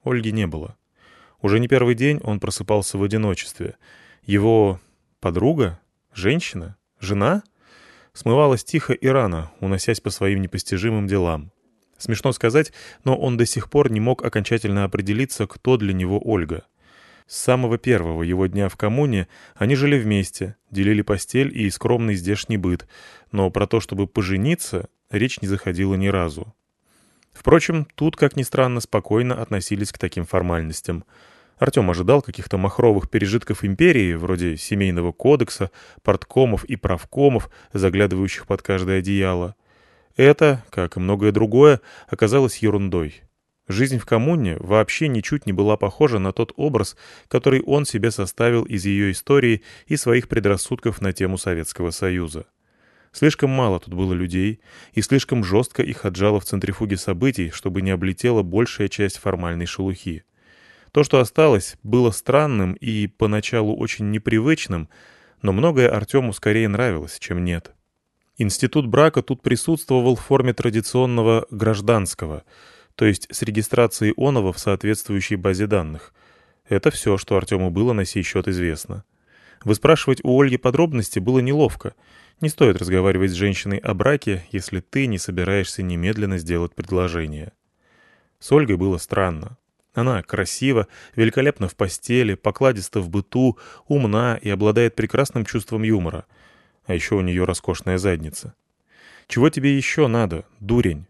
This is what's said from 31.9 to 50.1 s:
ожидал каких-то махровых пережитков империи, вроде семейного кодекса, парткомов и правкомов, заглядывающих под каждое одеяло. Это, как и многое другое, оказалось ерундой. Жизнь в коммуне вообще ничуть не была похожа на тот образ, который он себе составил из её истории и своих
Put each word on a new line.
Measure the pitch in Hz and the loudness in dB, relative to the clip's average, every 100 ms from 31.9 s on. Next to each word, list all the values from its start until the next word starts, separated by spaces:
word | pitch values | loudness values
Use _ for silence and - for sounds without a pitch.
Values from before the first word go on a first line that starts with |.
ожидал | 87 90 143 | 0 2 2
каких-то | - - - 98 | 2 -12 -6 -2
махровых | 95 - 120 104 - | -2 2 4 4 0
пережитков | 107 101 113 - 104 | -2 0 -2 -2 -4
империи, | 101 95 175 143 92 | -4 2 4 4 2
вроде | 85 87 92 87 78 | -2 -2 -2 -2 -4
семейного | - 101 95 87 87 | -4 0 0 0 -4
кодекса, | - 127 143 120 - 95 - - - | 0 2 4 2 -4 -8 -8 -20 -6
парткомов | - 98 - - 131 101 | 0 0 0 2 2 2
и | - 104 | -4 -6
правкомов, | 92 90 - - 143 120 - - _ | -4 -4 -6 2 4 4 -4 -16 _
заглядывающих | 101 95 92 101 92 98 - - | 0 0 2 0 0 -4 -6 -6
под | 98 | -6
каждое | - 95 92 95 | -2 -2 0 -2
одеяло. | 92 98 95 90 87 - _ _ _ _ _ - | 0 0 0 -2 -4 -10 _ _ _ _ _ 6
Это, | 135 147 156 135 - | 6 8 4 2 -4
как | - 87 - | -4 -4 -2
и | |
многое | 90 101 104 | -2 2 2
другое, | 104 110 117 147 135 - - - | 2 2 8 8 8 0 -20 -12
оказалось | - 107 135 127 - | 0 2 4 2 2
ерундой. | 110 101 98 87 78 - _ _ _ _ _ | 0 2 0 -2 -4 -8 _ _ _ _ _
Жизнь | 95 135 131 | 0 0 0
в | - | 0
коммуне | 113 131 170 104 80 | 2 2 0 0 -4
вообще | 90 107 107 - 156 | 2 2 2 0 -2
ничуть | 120 - 147 | -2 -2 -4
не | - | -2
была | 92 104 107 | 0 2 2
похожа | 101 - 147 110 | 0 2 2 4
на | 95 | -2
тот | - 117 - | -2 -6 -2
образ, | 147 120 101 - - - _ | -2 0 -2 -8 -20 -20 _
который | 123 143 131 | 0 4 2
он | - 143 | 2 0
себе | 143 113 113 | 0 -2 -2
составил | 110 95 - 120 117 | -2 -8 0 0 2
из | - 104 95 | -2 -4 -2
её | 98 101 | 0 0
истории | 90 - 139 123 110 - - _ | -2 2 4 4 0 -4 -20 _
и | 147 | -4
своих | 120 | 2